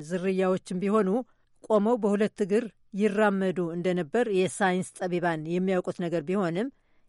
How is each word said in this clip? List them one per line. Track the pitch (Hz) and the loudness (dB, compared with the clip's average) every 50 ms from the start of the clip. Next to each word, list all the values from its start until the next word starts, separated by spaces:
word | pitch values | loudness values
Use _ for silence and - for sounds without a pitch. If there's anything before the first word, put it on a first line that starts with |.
ዝርያዎችም | 151 156 180 180 175 196 190 185 190 185 185 185 - - 190 180 | -8 -6 -6 -4 -2 -2 0 0 2 2 0 0 -2 -6 -6 -4
ቢሆኑ | 196 196 208 220 202 185 190 254 254 _ _ _ _ _ _ _ - | -2 2 2 2 2 2 0 -2 -2 _ _ _ _ _ _ _ -4
ቆመው | - 220 208 202 220 247 233 | 2 2 2 4 4 0 2
በሁለት | 196 202 202 202 196 - _ - | 2 0 2 2 0 0 _ -2
እግር | 208 170 202 226 - 202 _ _ _ _ - | -2 0 0 0 0 -2 _ _ _ _ -4
ይራመዱ | 190 208 214 196 208 214 208 196 190 190 185 170 180 175 165 | 0 0 0 2 2 2 2 2 2 0 0 0 -2 -2 -2
እንደነበር | 165 175 170 185 180 180 170 139 - 226 247 214 | -2 -2 -2 0 0 0 -2 -2 0 0 0 2
የሳይንስ | 202 185 190 - - - 208 185 180 185 180 - - | 2 0 0 0 0 0 0 2 2 0 -2 -6 -8
ጠቢባን | - 202 180 175 175 175 175 165 160 156 | -8 -6 -4 -2 0 0 0 -2 -2 -4
የሚያውቁት | 160 175 180 185 190 190 180 180 170 165 - | -4 -2 0 0 0 0 0 -2 -4 -4 -4
ነገር | 180 170 165 170 147 | -4 -4 -2 -4 -4
ቢሆንም | 143 185 208 190 165 165 180 226 277 - _ _ _ _ _ _ | -2 -2 -2 -2 -2 -2 -2 -4 -6 -8 _ _ _ _ _ _